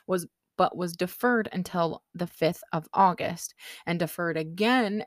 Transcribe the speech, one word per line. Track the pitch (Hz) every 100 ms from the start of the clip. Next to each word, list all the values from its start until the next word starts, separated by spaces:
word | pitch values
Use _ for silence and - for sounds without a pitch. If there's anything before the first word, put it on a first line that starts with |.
| -
was, | 180 165 _ _ -
but | 185 -
was | 175 170
deferred | 180 - 247 233 202
until | 185 180 180 170 - _
the | 175 175
fifth | - 160 - -
of | 160 -
August, | - 190 170 180 170 - - - - -
and | 170
deferred | 165 - 170 160
again | 160 175 220 254 208 208